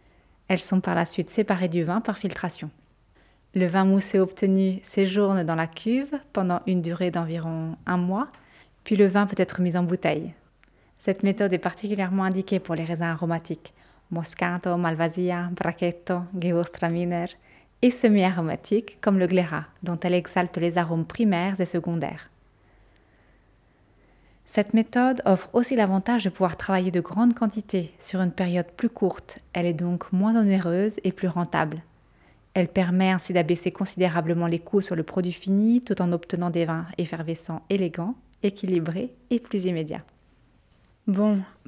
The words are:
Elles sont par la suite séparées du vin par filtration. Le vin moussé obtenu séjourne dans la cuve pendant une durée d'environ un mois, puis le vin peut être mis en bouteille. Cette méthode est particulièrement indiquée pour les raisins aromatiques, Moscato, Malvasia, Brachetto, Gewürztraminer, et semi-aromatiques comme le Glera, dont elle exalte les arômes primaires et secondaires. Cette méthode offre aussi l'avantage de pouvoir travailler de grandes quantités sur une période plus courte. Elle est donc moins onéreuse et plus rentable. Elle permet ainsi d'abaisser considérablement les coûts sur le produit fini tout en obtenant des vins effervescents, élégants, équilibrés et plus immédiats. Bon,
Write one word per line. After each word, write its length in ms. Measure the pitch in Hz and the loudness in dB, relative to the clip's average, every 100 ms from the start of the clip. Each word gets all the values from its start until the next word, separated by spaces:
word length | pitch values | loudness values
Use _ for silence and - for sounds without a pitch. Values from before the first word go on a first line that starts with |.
| _ _ _ _ - | _ _ _ _ -4
Elles 140 | 185 | -2
sont 200 | - 185 | 0 0
par 140 | 185 | 0
la 100 | 175 | 0
suite 260 | 170 - 165 | 0 -2 -4
séparées 380 | - 214 190 180 | -2 0 0 0
du 140 | 170 | 0
vin 180 | 160 190 | 0 -2
par 180 | 233 202 | -2 -4
filtration. 520 | 190 - 175 - 151 - _ _ _ _ _ _ _ | -6 -6 -8 -8 -12 -14 _ _ _ _ _ _ _
Le 120 | 190 180 | 0 2
vin 180 | 185 | 4
moussé 340 | 190 196 190 196 | 4 4 2 2
obtenu 600 | 190 190 196 190 190 190 | 2 0 2 4 2 0
séjourne 600 | - - 190 196 202 190 | -4 0 0 2 2 2
dans 140 | 165 165 | 0 -2
la 100 | 165 | -2
cuve 500 | - 220 247 277 285 - | -4 -2 -2 -2 -8 -6
pendant 300 | - 185 175 - | -2 0 0 0
une 160 | 180 | 0
durée 280 | 165 170 180 | 0 -2 -2
d'environ 680 | 170 165 165 165 160 160 160 - | -2 -4 -4 -6 -6 -6 -8 -4
un 100 | 180 | -2
mois, 320 | 180 190 294 - _ - _ _ | 0 -2 -4 -10 _ -20 _ _
puis 120 | - 208 | 0 4
le 100 | 202 | 4
vin 200 | 196 202 | 4 2
peut 140 | - | 0
être 200 | 180 - | -2 0
mis 160 | 180 175 | 0 0
en 60 | |
bouteille. 520 | 175 185 165 151 170 - _ _ _ _ _ _ | 0 0 0 -2 -4 -12 _ _ _ _ _ _
Cette 240 | - 190 | -2 0
méthode 300 | 196 196 202 | 2 2 2
est 60 | 180 | 0
particulièrement 680 | 175 - 208 208 185 190 | -2 -6 -4 -2 0 0
indiquée 360 | 190 185 190 190 | 0 0 0 -2
pour 140 | - | -2
les 100 | 160 | -4
raisins 260 | 160 165 170 | -4 -2 -2
aromatiques, 640 | 160 170 165 - 156 - _ _ _ - | -2 -2 -2 -4 -10 -12 _ _ _ -10
Moscato, 640 | 170 160 - 175 175 180 175 | -8 -6 -4 -2 -2 -2 0
Malvasia, 760 | 175 160 165 165 180 175 175 | 0 0 -2 -2 -2 -2 -4
Brachetto, 680 | 175 170 170 175 175 - 180 175 185 | -4 -4 -2 -2 -4 -4 -4 -4 -4
Gewürztraminer, 880 | 175 170 170 - 170 170 175 175 175 - _ - _ _ | 0 0 -2 -2 -2 0 -2 -2 -4 -10 _ -20 _ _
et 80 | 247 | 2
semi-aromatiques 1080 | 247 233 208 185 180 160 156 - 214 233 - | 4 4 6 4 2 -2 -4 -2 -2 -2 -4
comme 180 | - 196 | 2 4
le 80 | 180 | 4
Glera, 380 | 180 170 156 151 _ | 2 2 -2 -8 _
dont 160 | 180 170 | -6 -4
elle 140 | 180 | 0
exalte 440 | 180 165 - 175 - | 0 0 -2 -2 0
les 200 | 170 170 | 0 2
arômes 280 | 165 165 165 | 0 0 -2
primaires 540 | - 220 175 185 190 | 0 2 2 0 -2
et 60 | 175 | -2
secondaires. 640 | 170 165 170 147 151 - _ _ _ _ _ _ _ _ _ _ _ _ _ _ _ _ _ _ _ _ _ - | -2 -2 -2 -4 -8 -16 _ _ _ _ _ _ _ _ _ _ _ _ _ _ _ _ _ _ _ _ _ -6
Cette 280 | - 208 | -2 2
méthode 480 | 220 220 247 247 254 - | 2 2 2 2 2 2
offre 220 | 185 - | 2 2
aussi 240 | - 240 254 | 0 2 2
l'avantage 480 | 202 190 190 240 | 2 2 2 0
de 40 | 196 | 0
pouvoir 280 | - 185 156 | 0 -2 -2
travailler 340 | - 190 185 | -2 0 2
de 100 | 175 | 0
grandes 340 | 170 185 240 | -2 2 2
quantités 600 | 233 220 214 - 190 165 - | 4 0 -2 -4 -4 -4 -8
sur 200 | - 190 | -6 -2
une 120 | 180 | -2
période 380 | 165 180 175 170 - | 0 -2 0 -2 -2
plus 120 | 233 | -4
courte. 500 | - 190 - - - - | 0 -2 -2 -12 -20 -10
Elle 140 | 180 175 | -2 0
est 80 | |
donc 360 | 160 175 175 - | 0 -2 -4 -2
moins 260 | 185 202 226 | 0 2 4
onéreuse 600 | 208 190 170 175 208 208 | 4 4 2 0 0 -2
et 80 | 190 | -4
plus 160 | 180 185 | -2 -2
rentable. 540 | 170 170 160 156 160 - _ _ _ _ _ _ | -2 -2 0 -2 -4 -12 _ _ _ _ _ _
Elle 140 | - 175 | -2 0
permet 460 | - 180 180 190 | 2 2 4 4
ainsi 200 | 185 - | 2 0
d'abaisser 380 | 180 160 175 185 | 0 2 0 -2
considérablement 800 | - 190 - 180 165 160 170 170 | -4 -4 0 0 2 0 0 0
les 100 | 165 | -2
coûts 220 | 165 202 | 0 0
sur 160 | 190 170 | 0 -2
le 80 | |
produit 260 | 160 - 180 | -4 -2 -2
fini 500 | 170 190 196 220 240 | -4 0 2 4 4
tout 220 | 247 190 | 2 0
en 80 | 175 | 0
obtenant 400 | 170 - 180 175 | 0 -2 -4 -2
des 140 | 170 | 0
vins 200 | 165 160 170 - | 0 -2 -6 -6
effervescents, 640 | 170 165 160 160 - 160 - | -6 -4 -6 -6 -8 -8 -2
élégants, 460 | 196 180 165 170 262 _ _ | 0 0 -2 -6 -6 _ _
équilibrés 720 | 202 196 190 180 160 170 247 - - | -4 -2 0 0 0 -4 -6 -10 -4
et 80 | 240 | -4
plus 280 | - 202 180 | -2 -2 -2
immédiats. 360 | 170 156 - - _ _ _ _ _ _ _ _ _ - | -2 -4 -8 -14 _ _ _ _ _ _ _ _ _ -2
Bon, 340 | 190 214 202 190 - | 0 2 0 -2 -12